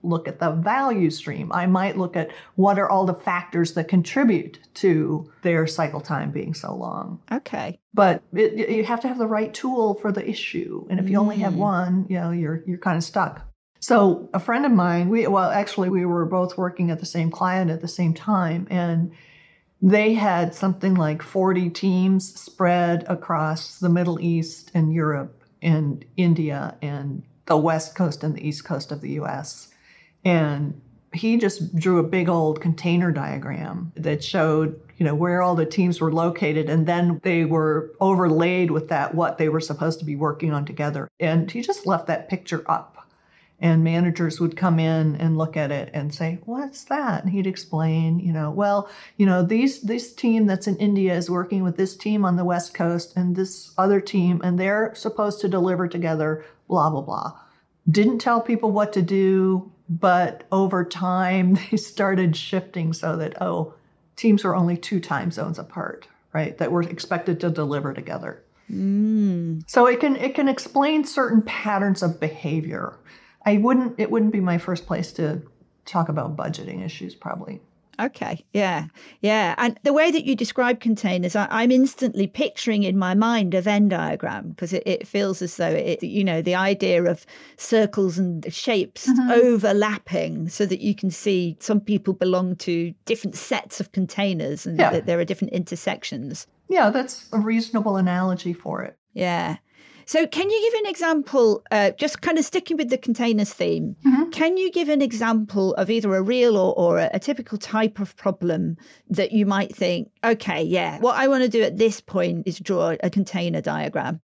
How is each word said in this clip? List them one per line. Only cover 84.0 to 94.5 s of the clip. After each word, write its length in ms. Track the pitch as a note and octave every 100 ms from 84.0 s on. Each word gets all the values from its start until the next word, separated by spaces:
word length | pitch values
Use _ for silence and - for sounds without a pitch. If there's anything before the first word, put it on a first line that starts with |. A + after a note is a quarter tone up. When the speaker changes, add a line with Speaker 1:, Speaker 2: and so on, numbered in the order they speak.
| D#3+ D#3 - G#2 E3 D#3+
Speaker 2:
'cause 160 | E3+
it, 80 | F3+ -
it 200 | F#3 -
feels 340 | G#3 G3+ F#3+
as 160 | F3+ -
though, 120 | E3+
it, 320 | D#3 - E3
you 200 | - G3+
know, 200 | F#3+ E3
the 120 | E3
idea 480 | F3+ F#3+ G3+ F#3 F3
of 200 | F3 E3+ - - - _
circles 640 | - A3+ G#3+ G#3+ G3 E3+
and 260 | F#3 E3+ D3+
shapes 540 | - - A3 F3 - -
Speaker 1:
Mm-hmm. 220 | C4 B3
Speaker 2:
overlapping 1160 | A#3+ B3 A#3 G#3 G3+ G#3+ G#3 - F3 D#3+ D#3+ E3
so 180 | - G3+
that 140 | F#3
you 140 | G#3
can 160 | G#3 F#3+
see 460 | E3+ - F#3 F3 D#3
some 200 | - G#3+
people 340 | G#3 G3+ G3+
belong 420 | F#3+ F#3 F#3 F#3 F3+
to 360 | - E3+ E3+ -
different 320 | - A3 G3+ -
sets 440 | - B3 - -
of 120 | F#3
containers 760 | - F3+ - G3+ F3 D3